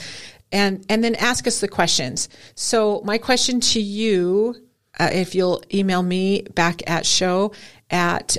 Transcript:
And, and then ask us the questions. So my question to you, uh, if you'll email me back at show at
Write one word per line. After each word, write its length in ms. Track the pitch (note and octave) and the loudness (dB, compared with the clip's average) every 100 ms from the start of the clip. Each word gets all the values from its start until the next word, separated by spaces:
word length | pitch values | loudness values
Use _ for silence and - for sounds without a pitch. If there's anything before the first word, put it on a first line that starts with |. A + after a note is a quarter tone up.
| - - - - - | -8 -16 -18 -20 -4
And, 340 | G3 G3 F#3+ - | 0 0 -2 0
and 140 | A3 | 2
then 120 | A#3 A#3 | 2 2
ask 320 | A#3+ B3+ A#3+ | 0 0 -2
us 120 | - | -2
the 80 | G3 | -2
questions. 640 | - E3+ - C3 - - - - | 0 2 2 -2 -6 -8 -12 -20
So 480 | - - A#3 G#3+ G#3 | -8 0 2 2 0
my 140 | G3+ G#3 | -2 -2
question 420 | - B3 - B3 | 0 0 2 0
to 200 | - A3+ | 2 0
you, 760 | G3+ G#3 A3+ F#3 F3+ G3 A3+ A#3 - _ _ - | -2 -2 0 2 2 2 0 -4 -16 _ _ -2
uh, 100 | E3+ | 0
if 220 | F3+ F3 | 0 0
you'll 300 | F#3 F3+ F3 - | 0 0 0 -2
email 300 | G3 F#3+ F3+ | 0 2 2
me 400 | F3+ F#3 F#3+ G3+ - | 0 0 0 0 -2
back 340 | - E3+ E3+ - | 0 0 0 -4
at 180 | E3 - | -2 0
show 460 | - F#3 F#3 G#3 - - - - | 2 2 0 0 -4 -20 -20 -6
at 480 | F3+ F3 F3 - | -2 0 -2 -4